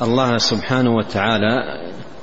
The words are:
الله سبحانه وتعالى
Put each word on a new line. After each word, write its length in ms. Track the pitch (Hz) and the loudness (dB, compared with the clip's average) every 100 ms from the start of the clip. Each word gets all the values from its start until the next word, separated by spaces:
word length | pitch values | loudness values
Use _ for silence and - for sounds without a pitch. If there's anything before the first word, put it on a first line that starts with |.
الله 360 | 113 123 127 117 | 0 2 2 2
سبحانه 520 | - 110 - 127 123 | 0 -2 0 2 2
وتعالى 880 | 113 104 104 107 107 107 123 - 73 85 98 - - | 2 0 0 0 2 2 0 -4 -8 -10 -12 -14 -14